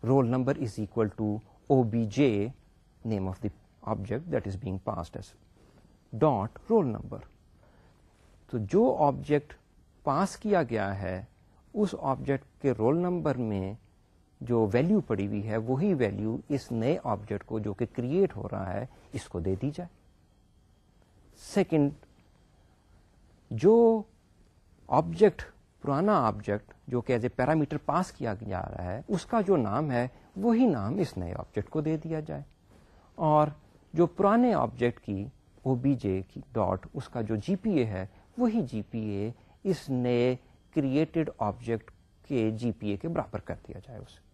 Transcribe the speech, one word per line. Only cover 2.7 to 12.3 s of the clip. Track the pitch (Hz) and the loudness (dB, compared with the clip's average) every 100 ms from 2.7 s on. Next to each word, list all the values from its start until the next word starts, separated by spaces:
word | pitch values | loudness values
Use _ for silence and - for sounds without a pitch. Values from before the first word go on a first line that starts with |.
| _ _ _ 117 | _ _ _ -4
name | 107 95 | -2 -4
of | 92 | -6
the | 104 - _ _ - | -8 -8 _ _ -8
object | 110 98 123 170 | -6 -4 -6 -4
that | 139 101 | -4 -4
is | 95 | -8
being | - 98 - | -6 -6 -6
passed | 107 85 - | -6 -8 -12
as, | 98 - _ _ _ - - _ _ 113 | -16 -20 _ _ _ -20 -20 _ _ 0
dot | 156 117 104 - - | 2 2 -2 -8 0
roll | 226 147 | 2 2
number۔ | 104 - - - _ _ _ - _ _ _ _ _ _ _ _ | -4 -8 -12 -14 _ _ _ -20 _ _ _ _ _ _ _ _
تو | 123 101 | -6 0
جو | 185 247 - 147 | 4 4 4 2
آبجیکٹ | 135 139 147 143 - _ _ _ _ | 2 0 0 0 -20 _ _ _ _
پاس | - 139 190 - | -2 0 0 -4
کیا | 214 190 131 | 0 2 2
گیا | 113 98 98 | -2 -2 -4
ہے، | 92 92 117 _ _ _ _ | -6 -6 -10 _ _ _ _
اس | - 208 - | -2 -2 -2
آبجیکٹ | 143 135 131 | -4 -4 -2